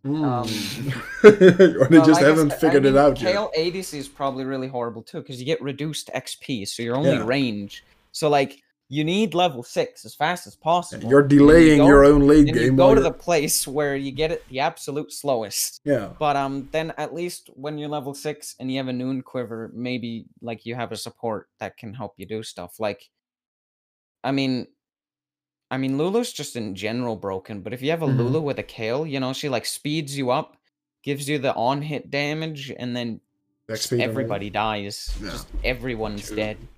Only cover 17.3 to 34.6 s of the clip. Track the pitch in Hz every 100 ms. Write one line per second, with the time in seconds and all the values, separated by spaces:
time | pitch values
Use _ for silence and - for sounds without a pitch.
17.3 | - _ - 143 151 147 147 135 139 151
18.3 | 147 - - 131 131 131 123 127 131 -
19.3 | 131 113 113 113 113 123 127 117 113 -
20.3 | _ 117 113 117 123 113 110 117 _ 117
21.3 | 104 _ _ 101 _ 113 110 101 _ 95
22.3 | 110 110 - 87 - 107 101 _ _ _
23.3 | _ _ _ _ _ _ _ _ _ -
24.3 | 139 135 123 - _ _ _ _ _ _
25.3 | _ _ _ _ 131 135 135 170 220 240
26.3 | - 143 120 104 95 107 120 123 104 98
27.3 | 95 - 104 98 123 135 165 151 131 120
28.3 | 151 147 110 - - 110 127 160 139 131
29.3 | 131 147 120 - - 147 156 139 139 127
30.3 | 135 - _ _ _ _ _ 143 143 139
31.3 | 147 123 - 117 143 151 143 - 143 143
32.3 | 156 160 147 135 - 123 123 117 110 _
33.3 | _ _ _ - 110 - 123 120 120 117
34.3 | 101 101 104